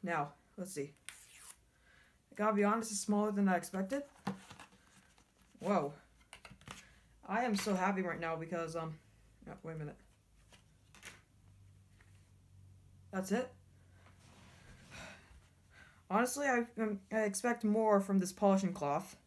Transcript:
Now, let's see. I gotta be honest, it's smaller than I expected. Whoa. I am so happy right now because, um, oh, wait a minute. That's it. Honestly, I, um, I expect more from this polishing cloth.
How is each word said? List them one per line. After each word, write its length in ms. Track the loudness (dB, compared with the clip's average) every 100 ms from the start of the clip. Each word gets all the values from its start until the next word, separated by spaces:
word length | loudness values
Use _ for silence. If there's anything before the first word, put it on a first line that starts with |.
Now, 280 | -2 -2 -4 -8 _ -12
let's 160 | -10
see. 180 | -6 -8 -10 -18 -18 -20 -20 -18 -20 _ _ _ -20 -20 _ _
I 20 |
gotta 220 | -2 2 4
be 80 |
honest, 260 | 4 2 0
it's 80 | -6
smaller 320 | 0 2 2
than 180 | 2 4
I 60 |
expected. 480 | 4 0 -4 -2 -2 -6 -10 -8 -8 -10 -20 -20 -20 _ -20 _ -20 _ _ _ -8
Whoa. 340 | 0 0 0 -6 -20 _ -20 -20 -20 -20 -18 -20 -20 -20 -20 -20 -6
I 180 | -2
am 100 | 0 0
so 180 | 0
happy 280 | 2 2 0
right 180 | -2 -2
now 160 | -4 -4
because, 400 | -4 -4 -4 -4
um, 200 | -6 -10 -18 -20 -20 -20 -18
oh, 60 | -14
wait 140 | -12 -8
a 20 |
minute. 180 | -8 -12 -20 _ _ _ -20 -20 -20 -20 _ -20 -20 -20 _ _ -20 -20 -20 -20 -20 -20 -20 -20 -20 -20 -20 -20 -20 -20 -20 -20 -10
That's 180 | -6 -2
it. 180 | -2 -2 -10 -20 -20 -20 -20 -20 -20 -20 -20 -20 -20 -20 -20 -20 -18 -18 -18 -20 -20 -20 _ _ -20 -20 -20 _
Honestly, 360 | 2 2 2 2
I, 200 | 2 0 -2
um, 220 | -2 -2 -4
I 100 | 0
expect 440 | 0 0 0 0
more 340 | 2 4 6 4
from 200 | 6 2
this 120 | 2
polishing 440 | 4 6 6 2
cloth. 420 | -2 0 -2 -4 -16